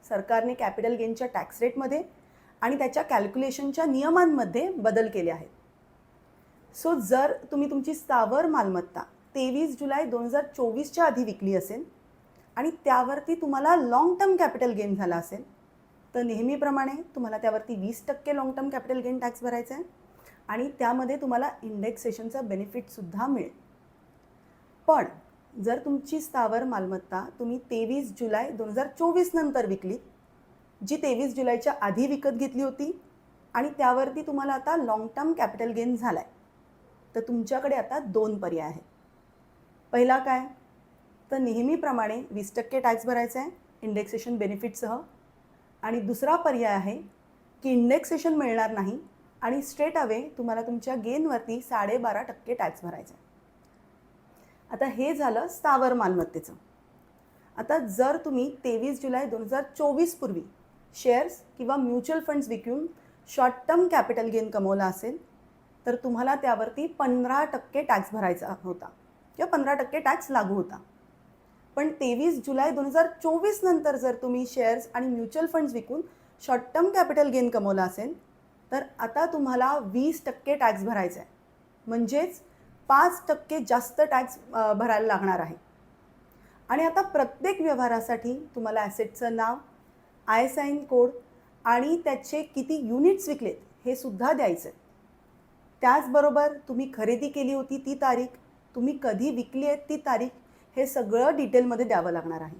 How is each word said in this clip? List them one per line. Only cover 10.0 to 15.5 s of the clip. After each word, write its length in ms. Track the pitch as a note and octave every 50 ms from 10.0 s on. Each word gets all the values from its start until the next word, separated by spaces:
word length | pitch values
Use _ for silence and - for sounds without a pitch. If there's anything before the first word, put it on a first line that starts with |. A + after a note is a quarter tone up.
| D#4+
दोन 200 | B3 A#3 A#3+ A#3
हजार 220 | A#3+ A#3 C#4+ D4 C#4+ -
चोवीसच्या 480 | - B3 A#3 A3 B3 D4 D4 - E4+ E4+
आधी 200 | D#4+ A#3 B3 B3
विकली 300 | G#3+ G3+ - G3 F#3+ G3
असेल 300 | F#3 F#3 - G3+ A#3+ E4 - - - _ _ _ _ _ _ _ _ _ _ _
आणि 140 | - C4 D#4+ E4 - -
त्यावरती 500 | C#4+ B3+ B3 B3+ A#3+ C#4 D4 C#4+ - E4+
तुम्हाला 420 | E4 E4 C#4+ C#4 C4+ C#4 D#4 F4
लाँग 380 | F4 C4 A#3+ A#3+ B3+ D#4 F4 F4+
टर्म 220 | F4+ G4 G4 F#4+
कॅपिटल 360 | E4+ F4 C#4+ - A#3+ B3+ B3
गेन 220 | A3+ G3+ G#3 G3+ G3
झाला 220 | F#3+ G3 F3 E3+
असेल, 340 | E3+ E3+ - F#3+ G3 B3+ -